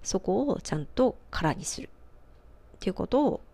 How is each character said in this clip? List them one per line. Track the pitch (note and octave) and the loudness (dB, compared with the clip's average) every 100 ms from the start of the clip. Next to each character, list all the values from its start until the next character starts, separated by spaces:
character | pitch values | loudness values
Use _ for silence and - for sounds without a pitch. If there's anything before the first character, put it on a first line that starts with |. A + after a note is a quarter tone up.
そ | - F#3+ | -2 -2
こ | F#3+ G3 C#4+ | 2 2 2
を | - | 0
ち | - | -2
ゃ | D#3 | -4
ん | C#3+ | -4
と | - B3+ - - | 2 2 2 -8
空 | - D#3+ | 0 0
に | C#3+ | 0
す | F3+ - | -6 -8
る | - | -10
っ | - - - - - - - - - | -16 -20 -20 -20 -20 -20 -20 -20 -4
て | - | -4
い | |
う | |
こ | F#3 - | -2 2
と | B3+ C#4+ | 4 4
を | D#3 - | 2 -6